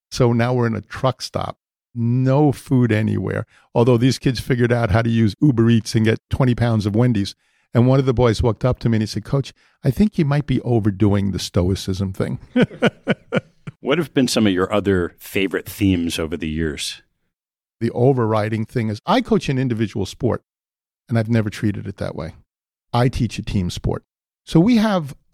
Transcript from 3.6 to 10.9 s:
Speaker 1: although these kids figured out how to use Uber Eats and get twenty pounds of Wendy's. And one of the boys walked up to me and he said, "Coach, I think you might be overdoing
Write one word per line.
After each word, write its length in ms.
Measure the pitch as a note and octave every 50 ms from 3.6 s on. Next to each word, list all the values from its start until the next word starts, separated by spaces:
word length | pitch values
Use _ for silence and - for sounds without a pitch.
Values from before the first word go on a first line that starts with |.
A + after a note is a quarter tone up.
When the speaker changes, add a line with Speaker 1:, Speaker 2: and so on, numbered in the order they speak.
| _ _ -
Speaker 1:
although 240 | A#2+ A#2 B2+ B2 A2+
these 200 | A#2+ C3+ B2 -
kids 220 | - D3 B2 -
figured 320 | - - B2 A#2+ B2 A2+ A#2+
out 180 | A#2+ A#2 G#2+
how 120 | F2+ A#2 A#2
to 80 | A#2
use 240 | A2+ A2+ A2+ G#2 F#2+ -
Uber 280 | D3 D3+ B2 A2 A2+ A2+
Eats 240 | A#2 A2+ - - -
and 100 | A2+ A2
get 140 | A2 G#2+ - _ -
twenty 240 | - - C#3 B2+ A#2+
pounds 320 | A2 A#2 A#2+ A2+ G#2+ F#2
of 80 | G#2+ G2
Wendy's. 400 | G#2+ B2 B2+ A#2 G2+ G2 - - _ _ _ _ _ _ _ -
And 140 | B2 A#2+ B2+
one 100 | C3 C#3
of 80 | C3+
the 80 | C3 B2+
boys 260 | A2 B2 A#2+ G#2+ -
walked 240 | - A#2+ G#2+ - -
up 140 | B2+ B2 -
to 80 | - A#2+
me 80 | A#2
and 60 | G#2+ A2
he 40 |
said, 180 | A2 - A2 G2+
"Coach, 280 | - - C#3 C3 - - _ _ _ _ _ -
I 80 | C#3+
think 260 | - - G#3 G#3+ -
you 80 | - D#3+
might 220 | C#3 C#3+ D3 -
be 140 | - C3+ A#2+ -
overdoing 720 | B2 A#2+ A#2 G2+ G#2+